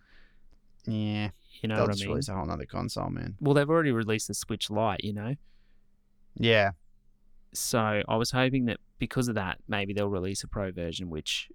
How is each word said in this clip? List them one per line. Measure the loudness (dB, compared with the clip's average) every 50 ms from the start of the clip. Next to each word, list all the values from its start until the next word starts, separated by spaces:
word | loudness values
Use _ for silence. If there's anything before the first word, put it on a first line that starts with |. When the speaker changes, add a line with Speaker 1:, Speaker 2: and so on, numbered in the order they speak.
| _ _ -20 -20 -20 -20 _ -20 -20 -20 -20 -20 _ -20 -20 -12 -6 -4
Speaker 1:
Yeah. | -2 0 0 0 -2 -2 -4 -4 -6 -10 _ -20 -14 -6
Speaker 2:
You | -4 -2
know | 2
Speaker 1:
They'll | 2 2
Speaker 2:
what | 2
I | 2
Speaker 1:
just | -2 -2
Speaker 2:
mean? | -2
Speaker 1:
release | -2 -2 -2 -4
a | -4
whole | -4 -4
nother | -4 -4 -6 -8
console, | -8 -6 -6 -4 -4 -4 -4 -4 -4
man. | -4 -6 -6 -8 -8 -2
Speaker 2:
Well, | 2 4 4
they've | 4 4 4
already | 4 4 4 4
released | 2 2 2 0 0 -2 -2 -4
the | -6
Switch | -8 -4 -6 -4 -4 -4 -4
Lite, | 0 0 0 0 0 -2
you | -4 -4
know? | -4 -4 -4 -4 -6 -6 -8 -20 -20 -20 -20 _ -20 -20 _ _ _ _ _ _ _ _ -20 -18 -4 2
Speaker 1:
Yeah. | 4 6 8 8 6 4 2 -2 -16 -20 -20 -20 _ -20 _ _ _ -20 -20 -20 -20 -12
Speaker 2:
So | -8 -6 -4 0 2 2 2 4 2 2 2
I | 2 2
was | 2 2 2
hoping | 2 2 2 4 4 2 2
that | 2 -2 -4 -8 -18 _ -6
because | -6 -2 0 0 0
of | 0 0
that, | 0 -2 -2 -4 -6 -6
maybe | -4 -2 -2 -2 0 0
they'll | 0 0 0
release | 0 0 -2 -2 -4 -4 -6
a | -6
pro | -4 -4 -4 -4
version | -4 -4 -4 -4 -4 -6 -6 -6
which | -6 -6 -4 -4 -4 -4 -6 -8